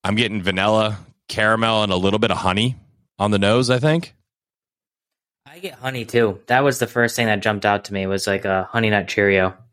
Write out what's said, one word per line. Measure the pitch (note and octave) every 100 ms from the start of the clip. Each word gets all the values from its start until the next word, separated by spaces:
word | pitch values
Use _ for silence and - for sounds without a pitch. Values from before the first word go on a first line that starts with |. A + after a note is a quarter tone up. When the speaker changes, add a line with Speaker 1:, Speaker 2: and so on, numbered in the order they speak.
Speaker 1:
I'm | F#2+ G#2+
getting | A#2 G#2+
vanilla, | F2+ F#2 G2+ A2 G#2+ G#2 - _ _
caramel, | - G#2+ A2+ A2+ A2
and | G#2+
a | F#2
little | F#2+ G#2
bit | G#2+
of | F#2
honey | F#2+ F#2 A#2+ C3 _ _ _ _
on | G2+
the | G#2
nose, | G2+ A#2 B2
I | B2+
think. | D3 E3 E3+ _ _ _ _ _ _ _ _ _ _ _ _ _ -
Speaker 2:
I | D#3+
get | F#3 -
honey | C3 B2+
too. | A2 A#2+ A2+ F#2+ -
That | B2
was | C#3+ B2+
the | A2+
first | B2 A#2 -
thing | A#2
that | G#2
jumped | A2 G#2
out | G#2 G2+ -
to |
me, | G2+ F#2+
was, | G2 -
like, | G2
a | G2+ F#2+ F#2
Honey | A#2 A2+
Nut | G#2 F2
Cheerio. | - G2+ F#2+ F#2 - -